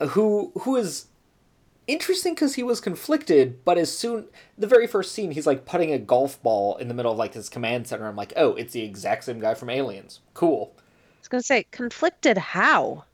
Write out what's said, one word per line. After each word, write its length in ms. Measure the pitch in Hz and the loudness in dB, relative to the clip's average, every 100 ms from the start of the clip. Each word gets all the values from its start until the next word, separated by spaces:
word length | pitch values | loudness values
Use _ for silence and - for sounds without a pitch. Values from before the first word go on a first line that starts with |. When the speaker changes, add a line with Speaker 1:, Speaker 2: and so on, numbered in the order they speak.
Speaker 1:
Who, 500 | 147 185 214 208 196 175 | -2 2 2 2 -2 -6
who 160 | 254 262 | -2 0
is 320 | 190 143 - _ _ _ _ _ _ _ - | -2 -6 -14 _ _ _ _ _ _ _ -6
interesting 480 | 302 - 370 359 | -4 -2 -2 -2
'cause 200 | 320 285 | 0 0
he 80 | 262 | 0
was 180 | 247 233 | -2 -2
conflicted, 840 | 202 170 - 311 - 151 131 120 | -2 -6 -2 -2 4 6 6 0
but 120 | - 175 | 0 2
as 200 | 160 - | 0 -4
soon, 300 | 233 233 - - - - | -6 -6 -10 -20 -16 -4
the 100 | 208 | 6
very 200 | 240 233 | 6 6
first 260 | 202 190 | 0 -2
scene, 180 | - 190 | -4 -6
he's, 140 | 147 147 | 0 0
like, 200 | 135 - | 0 0
putting 260 | 175 160 | 0 0
a 60 | 135 | 0
golf 440 | 104 123 139 - | 2 2 2 -2
ball 340 | 117 104 101 - | 0 2 2 -2
in 100 | 120 | -6
the 60 | |
middle 180 | 120 117 | -2 -2
of, 60 | 110 | 0
like, 160 | 113 | -4
his 160 | 113 101 | -6 -12
command 360 | 127 117 120 117 | -6 -4 -4 -4
center. 200 | 110 107 | -8 -8
I'm 100 | 104 | -8
like, 160 | 104 | -6
"Oh, 200 | - 143 | 2 2
it's 180 | - 120 | 2 -6
the 100 | 123 | -8
exact 420 | 110 95 101 - | -8 -6 -4 -4
same 160 | - 113 | -4 -4
guy 120 | 110 | -4
from 160 | 113 120 | -4 -4
Aliens. 520 | 127 131 98 - - _ | -4 -4 -8 -18 -20 _
Cool." 400 | - 175 120 - _ | -2 0 0 -4 _
Speaker 2:
I 420 | _ _ _ _ | _ _ _ _
was 80 | - | -6
gonna 140 | 254 | -4
say, 240 | - 254 - | 0 0 -2
conflicted 680 | - 240 - 349 - 294 190 | -10 -10 -2 -2 2 2 2
how? 640 | - 175 254 240 120 147 - | 0 0 4 4 0 -6 -16